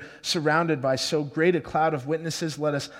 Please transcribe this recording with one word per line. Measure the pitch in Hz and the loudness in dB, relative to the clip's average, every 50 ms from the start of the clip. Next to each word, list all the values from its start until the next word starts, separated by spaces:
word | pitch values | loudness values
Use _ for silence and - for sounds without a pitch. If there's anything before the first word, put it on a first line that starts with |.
| - - - - | -4 -12 -18 -10
surrounded | - - - 180 147 151 151 160 170 165 156 135 | -4 -2 -2 0 2 2 4 4 4 2 0 0
by | 127 135 131 | 0 0 0
so | 131 - - - 151 151 | 0 0 0 0 0 -2
great | 143 - 160 160 180 180 | -2 0 2 4 4 4
a | 160 | 2
cloud | - - - 160 156 160 156 | 0 -2 0 2 2 2 2
of | 139 123 | 0 -2
witnesses, | 139 160 156 165 165 151 - 175 160 135 143 | -2 -4 -4 -4 -4 -6 -4 -4 -6 -4 -2
let | 151 151 143 | -2 0 0
us | 139 - - - | -2 -4 -6 -12